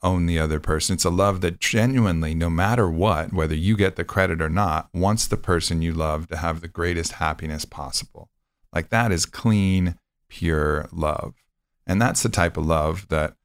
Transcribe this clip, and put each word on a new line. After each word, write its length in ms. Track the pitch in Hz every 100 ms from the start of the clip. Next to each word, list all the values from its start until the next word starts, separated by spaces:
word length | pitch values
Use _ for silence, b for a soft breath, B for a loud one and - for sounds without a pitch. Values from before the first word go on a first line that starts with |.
own 240 | 90 90 85
the 120 | 82
other 200 | 78 78
person. 340 | - 78 -
It's 100 | 92
a 60 | 87
love 300 | 87 101 92
that 180 | 90 87
genuinely, 760 | - 113 120 131 104 82 80
no 140 | 80 85
matter 400 | 82 98 123 92
what, 440 | 80 104 80 82
whether 220 | 92 80
you 220 | 78 92 107
get 200 | 95 -
the 80 |
credit 360 | 85 98 95 82
or 80 | 80
not, 400 | 85 98 80 -
wants 320 | 87 95 113 -
the 100 | -
person 460 | - 85 - 82
you 100 | 82
love 360 | 80 78 78 82
to 80 | 78
have 240 | 82 80
the 80 | 82
greatest 440 | - 87 85 80
happiness 500 | - 80 78 80 76
possible. 640 | - - 67 - - - - _ _ _ _
Like, 160 | 85 82
that 200 | 113 117
is 140 | 85 -
clean, 680 | - 117 107 95 95 90 82 _ _ _
pure 600 | - 82 78 76 76 -
love. 420 | 82 76 76 - - _ _ _ _ -
And 140 | 95
that's 220 | 117 -
the 60 | 117
type 280 | - 85 85
of 80 |
love 440 | 78 82 78 87 -
that 260 | 80 76 -